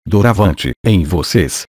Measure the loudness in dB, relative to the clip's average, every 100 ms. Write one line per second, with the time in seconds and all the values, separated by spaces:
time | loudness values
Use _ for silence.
0 | -2 2 2 2 0 0 -4 -4 0 0
1 | 2 -2 0 0 0 -4 -6